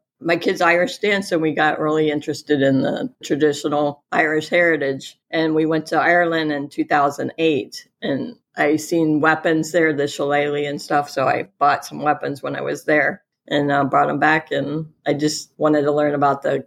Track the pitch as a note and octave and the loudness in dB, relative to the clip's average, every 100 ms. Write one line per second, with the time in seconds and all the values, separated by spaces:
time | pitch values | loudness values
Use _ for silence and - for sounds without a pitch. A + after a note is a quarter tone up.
0 | _ _ - E3+ F#3 F3 F3 F3 F3 - | _ _ -2 0 0 2 2 4 0 -2
1 | G#3 G3+ G3 E3+ D#3+ D3 D3+ D#3+ D#3 D#3 | -2 -2 0 0 0 0 0 0 0 0
2 | D#3 D3 D#3 C#3 - D3 C3+ C3+ C#3+ - | 0 -2 -4 -6 0 2 4 2 0 -4
3 | - - - D3 D3+ D3 D#3 D3 D3 C#3+ | -6 -10 -4 0 2 0 -2 0 -2 -4
4 | _ - D#3 D#3 D#3 F3+ E3+ D#3+ C#3 C3+ | _ 0 0 0 0 2 2 2 -2 -4
5 | - - _ E3 D#3+ D#3 D#3+ D#3+ D#3 D#3+ | -10 -20 _ -2 0 2 2 0 0 0
6 | C#3+ F3 E3+ E3 D#3 C#3+ D3 - D#3 D3+ | 4 4 2 0 -2 -4 -4 -6 0 2
7 | C#3+ C#3 C3 - D#3+ C#3 - - - _ | 2 0 -6 0 2 2 -2 -12 -20 _
8 | G#3 C3+ A#2+ - _ - D3+ D#3 - E3+ | -4 -4 -6 -12 _ -2 0 0 0 0
9 | D#3 D3+ D#3 D#3 F3 D#3+ D#3 F3 D#3+ C#3+ | 2 2 2 2 0 0 0 0 2 0
10 | C#3+ - C#3+ D3 D3 C#3+ D3 C#3+ - D3 | -2 -2 -2 0 0 -2 -4 -6 -2 -2
11 | C#3+ - C3 B2 - - C#3+ C#3 - D3 | -2 -2 -2 -2 -4 0 0 0 -4 -4
12 | D3 C#3+ C#3+ C#3+ C#3+ C#3 C#3 D3 - D3+ | -2 -2 -4 -8 -8 -6 -6 -4 0 2
13 | C#3 F#3+ _ _ - D3 C#3+ C#3 C#3 C#3+ | 0 -4 _ _ -4 -2 0 0 2 2
14 | D3 D3 D3+ D#3 - C#3+ C#3 D3+ D#3 _ | 2 2 2 2 0 -4 -4 -6 -8 _
15 | D3+ C#3 D3+ - - - D3+ D3+ C#3+ D3 | -4 0 -2 -2 -10 -2 2 2 2 2
16 | D3 C#3+ C#3 C#3 C#3+ C#3 | 0 2 0 0 -2 -4